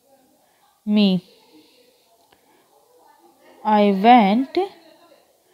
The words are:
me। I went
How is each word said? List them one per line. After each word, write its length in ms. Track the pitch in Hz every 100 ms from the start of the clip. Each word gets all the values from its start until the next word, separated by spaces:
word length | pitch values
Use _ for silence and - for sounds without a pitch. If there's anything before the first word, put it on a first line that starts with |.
| _ _ _ _ _ _ _ _ 214
me। 320 | 214 202 185 - _ _ _ _ _ _ _ _ _ _ _ _ _ _ _ _ _ _ _ _ _ _ _ 214
I 260 | 214 208
went 680 | 196 214 247 196 220 269 349 392 - _ _ _ _ _ _ _